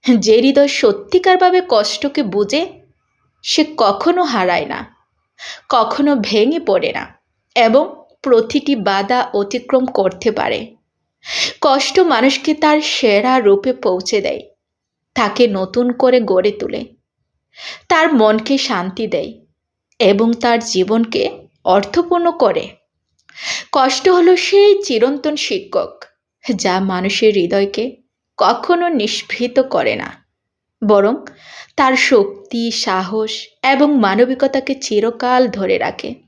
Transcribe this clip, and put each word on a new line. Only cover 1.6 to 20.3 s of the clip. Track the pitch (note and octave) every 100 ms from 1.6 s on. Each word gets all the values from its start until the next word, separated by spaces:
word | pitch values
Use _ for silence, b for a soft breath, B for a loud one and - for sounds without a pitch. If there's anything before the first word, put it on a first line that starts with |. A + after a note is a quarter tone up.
| F4+
কষ্টকে | A3 D#4 - C#4+ C#4+
বোঝে, | A3+ G3 G3+ C#4+ F4 - _ _ _ _ _ _
সে | - - D4+ -
কখনো | G#3 G3 E4 F4+
হারায় | E4 A#3 F3+ F3 -
না, | - - _ _ _ _ _ B B _
কখনো | A#3+ A#3 - C#4+ C#4
ভেঙে | G3 G#3 A#3 E4
পড়ে | E4 F#3 -
না | - - _ _ _ _ A#3
এবং | A3+ B3+ F4 - _ _
প্রতিটি | C4+ A#3 A3+ D4 C#4+ C4
বাধা | G3+ G3 G3 B3 -
অতিক্রম | G#3 G3+ B3 B3 C4 B3+
করতে | - F#3+ F#3 A#3
পারে। | G#3+ - - A3+ _ _ _ _ _ B B B B
কষ্ট | D4+ C4+ - F#4+ F4
মানুষকে | A#3+ C4 C4+ -
তার | D4+ D4+ D4+ D4+
সেরা | - A#3 G3+ B3+ C4
রূপে | G#3 G3 B3+
পৌঁছে | B3+ G3+ F#3 F#3+ G#3+
দেয়, | F3+ C3+ - _ _ _ _ _ _ -
তাকে | G#3+ G#3+ A#3+
নতুন | G3 F#3 A#3+ B3
করে | B3 B3+ B3+
গড়ে | G#3 F#3 G3+
তোলে, | G3+ - - - _ _ _ _ _ _ B B B _
তার | E4 D#4+
মনকে | C#4 G#3+ A3 A3 C4+
শান্তি | C4+ G3+ F#3 F#3 A3
দেয় | E3 - - _ _ _ _ _ _
এবং | F#3+ G3+ A3+